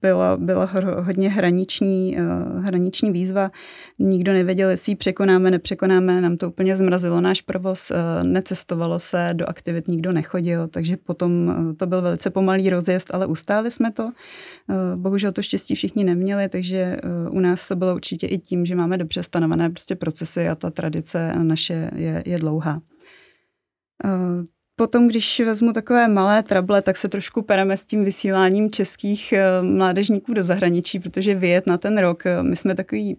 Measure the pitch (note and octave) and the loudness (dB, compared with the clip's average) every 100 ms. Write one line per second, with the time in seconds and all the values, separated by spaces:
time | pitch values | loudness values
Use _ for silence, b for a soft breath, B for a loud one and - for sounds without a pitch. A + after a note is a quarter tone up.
0 | F#3+ F3+ F3+ F#3+ F3 F#3 F#3 F#3+ F#3+ F3 | 2 4 2 2 0 0 0 0 -2 -2
1 | F3+ F#3 G3 G3+ F3+ F3+ F#3+ - G3 F#3+ | -2 0 0 2 2 2 0 -2 0 0
2 | F#3 F3 E3+ F3 - F#3 G3 F3+ F3+ - | 0 -2 -2 -2 -4 -4 -2 0 0 0
3 | G#3+ F3 F#3 F#3+ F#3+ B B B B B | 0 0 -2 -2 -2 B B B B B
4 | G3 F#3 F3+ F#3+ F3+ F#3 F#3+ F3+ - G3 | 2 2 2 2 2 2 2 2 -2 -2
5 | G3 F#3 G3 F#3 F#3 F3+ - F#3+ F#3+ F#3 | -2 2 4 6 6 2 0 -2 2 4
6 | F#3 F3+ F3 F3 F3 - F#3+ F#3+ F#3+ F3+ | 4 2 2 0 -4 -2 0 2 2 2
7 | F3 F3 F3+ F#3+ - F#3+ F#3 F#3 - F3 | 2 0 2 0 -2 -4 -4 -4 -4 -2
8 | E3 E3 F3 F#3 F#3 F3 - E3+ E3+ E3+ | -2 0 0 0 -2 -4 -4 -4 -2 -2
9 | - F3+ F3 E3+ E3+ - - E3+ D#3+ E3+ | -2 -2 -2 -2 -4 -6 -6 -6 -4 -4
10 | F3 E3 D3+ F#3 E3+ E3+ E3 E3+ E3 F3+ | -2 -2 -2 -4 -2 -2 -4 -4 -4 -4
11 | - E3+ F3+ F3 F3 F3 E3 D#3 F3+ F#3 | -6 -2 0 0 0 -2 -4 -4 -2 -2
12 | F3 E3+ G3 F#3+ F#3+ F#3+ F#3+ F3+ F3 F3+ | -2 -2 -2 0 2 2 2 0 0 -2
13 | - F#3 F#3+ D#3+ - G#3 A#3 - A3+ G#3+ | -2 -4 -2 -4 -2 -2 -2 -4 -4 -4
14 | A3+ A#3+ B B B B B F#3+ F#3 F3+ | -8 -10 B B B B B -2 -2 -2
15 | F#3 G3 G3+ F#3 G3 G3 - - G3 G#3 | -2 0 -2 -4 -4 -4 -2 -4 -2 0
16 | F#3 F3 F#3+ G3+ G3 F#3 F3+ F#3 F3+ - | 0 2 0 0 -2 -4 -4 -2 -2 -4
17 | - F3 E3+ F#3+ F3+ F3+ - F#3 F#3 F3+ | -6 -4 -4 0 2 2 -2 -2 0 -2
18 | - E3+ - F#3 - F3+ F3 F3+ E3+ F#3 | -4 -6 -4 -4 -4 -2 0 0 0 -2
19 | E3 - E3+ E3+ D#3+ E3 E3+ F3 - F#3 | -4 -6 -4 0 0 2 0 -2 -6 -6
20 | E3 - E3 F3 E3+ D#3+ F3 E3 E3 D#3 | -6 -4 -4 -2 -2 -2 -6 -6 -4 -4
21 | D#3+ F3 E3 E3+ E3 D#3 - E3 D#3+ - | -4 -4 -2 0 2 0 -2 -4 -6 -4
22 | E3 D#3+ - F3 D#3 D#3 D#3 D3+ - b | -4 -4 -4 -2 0 -2 -2 -4 -8 b
23 | b b b b b b _ _ _ - | b b b b b b _ _ _ -6
24 | G3+ F#3 F3+ F3 E3+ _ _ - A3+ A#3+ | -2 -2 -2 -4 -6 _ _ -2 2 4
25 | A#3+ A3+ - - A3+ G#3+ A#3 A3 A3 A#3+ | 4 4 0 0 0 2 2 0 2 4
26 | A#3 G3+ F#3+ G#3+ G#3 F#3+ F#3 G3+ G3 F#3 | 4 4 4 4 2 0 4 2 2 0
27 | F#3+ G3+ - A#3 G#3+ G3 G3 G3 - G#3+ | -2 -4 -4 -4 2 2 2 0 -2 0
28 | G3 G3 G3 F#3+ F#3 G3+ G#3+ G#3+ F#3+ - | 0 0 0 4 4 4 2 0 -2 -2
29 | G3+ G#3 - G3 F#3+ F#3 F#3 F#3+ F#3+ F#3 | -4 -4 0 2 4 4 2 2 2 2
30 | G#3 G3+ - A3 F3+ F#3 F3+ F3 F3 F#3 | 2 0 0 -2 0 2 2 2 0 -6
31 | F3 F#3 G3 G3 F3+ F3+ F#3 F3 G3+ G#3+ | -6 -2 0 2 4 2 2 0 0 2
32 | F3+ F3 F#3 F3 F3+ F3+ F#3+ F#3 G3 G#3+ | 2 2 0 0 0 0 0 -2 -4 -4
33 | G#3 | -4